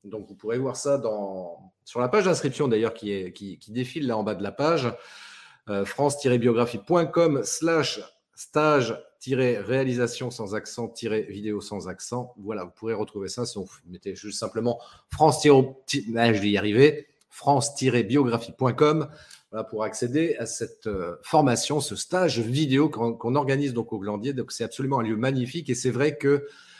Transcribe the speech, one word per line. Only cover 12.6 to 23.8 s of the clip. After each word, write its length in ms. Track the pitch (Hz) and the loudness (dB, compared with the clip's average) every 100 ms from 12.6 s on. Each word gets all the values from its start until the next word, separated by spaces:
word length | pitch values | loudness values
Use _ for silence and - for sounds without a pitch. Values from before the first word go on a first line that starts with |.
vous 80 | 90 | -10
pourrez 220 | _ 110 | _ -6
retrouver 340 | 107 107 104 95 | -4 -6 -6 -8
ça 180 | 107 120 | -6 -8
si 120 | - | -8
on 80 | 90 | -12
f-, 160 | - 87 | -14 -20
mettez 280 | 90 101 90 | -14 -12 -12
juste 240 | 107 - | -10 -8
simplement 400 | 110 113 117 117 - - _ | -6 -2 -2 -4 -8 -20 _
France 320 | - 151 139 | 4 4 6
tiret, 340 | 147 135 127 - - | 8 8 6 -4 -6
ti-, 280 | 143 110 113 | -6 -2 2
ah, 160 | 117 | 4
je 80 | 107 | 4
vais 120 | 101 | 2
y 60 | 101 | 2
arriver, 500 | 104 107 147 147 - _ _ | 2 8 6 6 -8 _ _
france 460 | - - 143 - - | -6 2 2 2 0
tiret 280 | 131 120 | 2 2
biographie 500 | 98 135 127 117 - | 2 2 4 0 -4
point 200 | - 131 | -2 0
com, 360 | 127 151 156 143 - - - _ | 4 4 4 -2 -10 -20 -20 _
voilà, 140 | 107 110 | -10 -8
pour 180 | 107 | -6
accéder 540 | 107 - 120 139 165 - | -6 -4 -2 0 0 -2
à 80 | 117 | -6
cette, 420 | - 110 - 110 | -8 -10 -8 -6
euh, 300 | 98 87 87 | -6 -6 -8
formation, 580 | - 156 143 113 - 151 | 0 4 4 2 0 -2
ce 160 | 143 98 | -2 -8
stage 420 | - 180 175 117 | -4 0 2 0
vidéo 480 | 113 131 151 131 151 | 0 0 2 4 2
qu'on, 260 | 110 117 | 2 -4
qu'on 220 | 113 120 135 | -2 -2 0
organise 380 | 135 135 143 | 2 0 0
donc 180 | 117 | -2